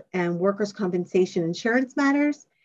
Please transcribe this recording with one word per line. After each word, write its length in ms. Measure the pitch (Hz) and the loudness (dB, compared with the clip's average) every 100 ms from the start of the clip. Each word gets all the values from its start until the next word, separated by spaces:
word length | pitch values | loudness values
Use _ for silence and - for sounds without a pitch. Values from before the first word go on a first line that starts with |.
| - | -4
and 260 | 185 175 175 | -2 -2 0
workers' 340 | 190 202 208 | 0 0 -4
compensation 720 | - 196 175 175 185 180 185 | -4 -2 -2 0 0 2 0
insurance 520 | 165 175 233 240 254 - | -2 -2 0 0 0 0
matters. 520 | 277 285 294 294 _ _ | 2 2 0 -2 _ _